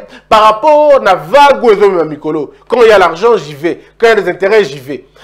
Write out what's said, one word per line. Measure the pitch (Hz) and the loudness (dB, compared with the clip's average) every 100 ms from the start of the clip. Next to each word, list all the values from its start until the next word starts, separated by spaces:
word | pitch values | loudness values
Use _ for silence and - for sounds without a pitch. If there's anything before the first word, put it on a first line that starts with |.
| - - - | -8 -20 -2
par | 220 | 2
rapport | 214 214 311 302 302 262 | 2 0 0 2 2 2
à | |
la | 208 175 | 0 -2
vague | 151 262 285 214 | 0 2 2 2
où | 226 | 0
ils | 202 | 2
ont | 202 180 | 2 0
mis | 156 | -4
Mikolo. | 147 156 156 139 - - | -8 -8 -8 -8 -14 -6
Quand | 240 | 0
il | 220 | 4
y | |
a | 202 | 4
l'argent, | 175 165 226 214 | 2 0 -2 -2
j'y | 147 | -4
vais. | 143 165 - - - | -8 -8 -8 -14 -2
Quand | 226 | 0
il | |
y | |
a | 214 | 0
des | 175 | -2
intérêts, | 175 196 214 170 | -4 -2 0 -2
j'y | 143 | -8
vais. | 127 143 - _ | -14 -14 -16 _